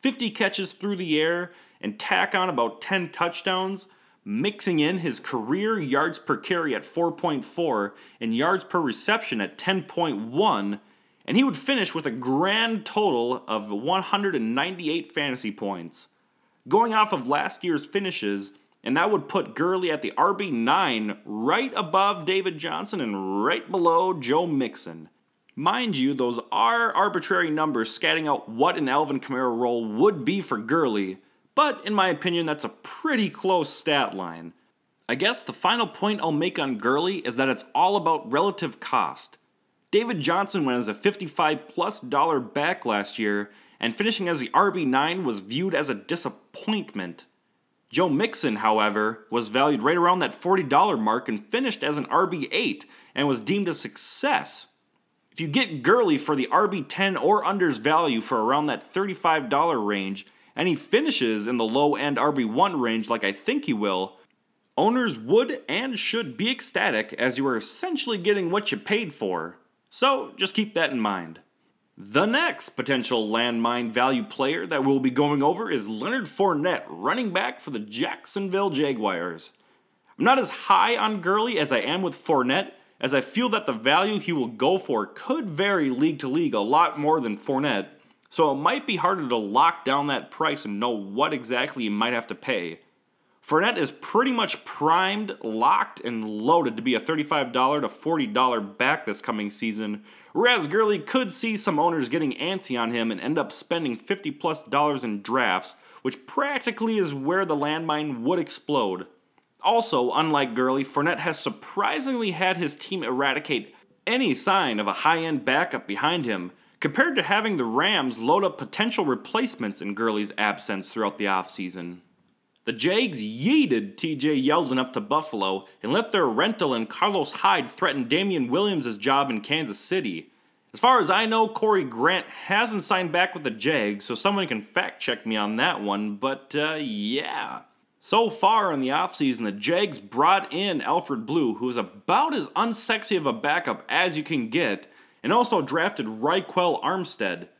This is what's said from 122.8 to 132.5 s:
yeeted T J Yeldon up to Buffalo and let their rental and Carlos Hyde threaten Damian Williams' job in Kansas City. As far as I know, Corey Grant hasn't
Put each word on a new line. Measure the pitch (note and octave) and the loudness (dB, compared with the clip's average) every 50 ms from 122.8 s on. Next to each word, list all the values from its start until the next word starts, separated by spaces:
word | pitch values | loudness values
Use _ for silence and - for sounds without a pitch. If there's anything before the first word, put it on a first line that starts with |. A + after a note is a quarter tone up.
| B2 E3+ F#3+ A3 C4 A3 D#3 A#2 | 0 2 2 2 2 0 -2 -6
yeeted | G#2+ G#2+ A2 A#2+ C#3 A3 D4 D#4 C#4 E3 B2+ A2 G#2 G2 - | -8 -8 -4 -2 2 4 4 4 4 4 2 0 0 -4 -8
T | - - D#3+ D#3 | -6 -6 -6 -4
J | C3+ C3+ D#3 D3+ C3 | 0 0 2 2 2
Yeldon | C3 C#3+ D3+ E3+ E3 B2+ C3 C3 | 4 4 4 4 2 2 0 0
up | C3 B2+ - | -2 -2 -4
to | B2 | -4
Buffalo | G#2 G#2 C#3+ D#3 D#3 - - G#2 G2 F#2+ F#2+ F#2+ - - - _ | -2 0 0 0 0 -2 -4 -2 0 0 0 -2 -4 -10 -14 _
and | - A2 | -4 0
let | D3 G#3+ A3 A3 | 0 0 0 2
their | - G3 D#3+ | 2 2 2
rental | B2+ A2 A#2 E3+ A3 G#3+ - F3 C#3+ B2+ | 2 4 2 2 2 2 0 0 0 0
and | A2+ A2+ - | 0 -2 -4
Carlos | - - F3+ G#3 G3 F3+ C#3+ - | -2 0 0 2 2 0 -2 -2
Hyde | - - - F#3+ F#3+ E3 C3 A#2 | -2 2 4 4 4 4 0 -4
threaten | - - G3 E3 C#3 C#3 B2 A#2 | -4 -2 -2 0 0 0 -2 0
Damian | C#3+ E3+ G3 G3+ F#3 D#3 B2+ A#2+ | 0 2 2 2 0 0 0 0
Williams' | B2+ F3 G3+ G#3 F#3+ D#3 B2 A#2+ A2 G2+ | 2 2 2 2 0 -2 -2 -4 -4 -2
job | G#2 C3+ C3+ C#3 C#3+ C3+ | 2 2 4 4 4 2
in | A#2 G#2+ | -2 -4
Kansas | G#2 - D3 D#3+ D#3 A#2 G2 - | -4 -2 -2 -2 -2 -4 -6 -6
City. | - - F3+ F#3+ D3 G#2+ E2+ D#2+ - - _ _ _ _ _ _ _ _ - | -6 -4 -2 -2 -2 -4 -6 -8 -10 -14 _ _ _ _ _ _ _ _ -2
As | - | 4
far | - B3 C4 A#3+ | 6 6 8 6
as | F3 D3 | 6 4
I | F#3 G3+ A3+ | 4 2 2
know, | A3 A3 A3+ A3+ A3 | 2 4 2 2 2
Corey | A3 - A3 G#3+ G#3 F#3+ D3+ | 0 0 2 4 4 4 2
Grant | B2+ A2+ A2+ C3 E3 F#3 F3 - | 0 -2 2 2 2 2 2 -2
hasn't | - - - - - | -6 -12 -10 -4 0